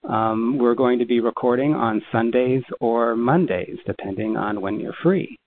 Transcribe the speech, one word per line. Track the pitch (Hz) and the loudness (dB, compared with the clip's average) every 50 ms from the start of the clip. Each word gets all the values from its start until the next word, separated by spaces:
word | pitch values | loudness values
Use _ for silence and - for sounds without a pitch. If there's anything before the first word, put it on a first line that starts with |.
| - | -6
Um, | - 135 110 110 113 110 113 113 117 135 139 | -2 -2 0 0 0 0 0 0 -2 0 2
we're | 120 120 120 | 2 2 4
going | 113 131 123 123 120 | 4 2 2 2 2
to | 120 | 2
be | 113 120 117 | 2 2 2
recording | 110 113 110 - - 123 120 123 135 147 202 | 2 0 -2 0 0 0 2 2 2 0 0
on | 190 120 113 107 104 - - | 2 0 0 0 -2 -4 -2
Sundays | - 113 113 117 117 123 127 127 131 135 123 - - - | -2 0 0 2 2 2 2 2 2 0 -2 -4 -8 -2
or | 139 117 117 117 117 117 117 | 0 0 2 2 2 2 0
Mondays, | 113 120 123 147 175 180 123 95 90 - - 92 - - | 0 2 4 4 4 2 2 -2 -4 -4 -6 -10 -10 -8
depending | - 95 - - 98 95 110 110 107 110 | -8 -8 -8 -8 -8 -6 -4 -4 -2 -2
on | 110 101 104 104 104 | -2 -2 -4 -4 -4
when | 95 98 104 110 | -4 -4 -4 -4
you're | 113 120 - - | -6 -8 -10 -2
free. | - 165 196 180 - - - _ _ | 0 0 2 2 -2 -6 -12 _ _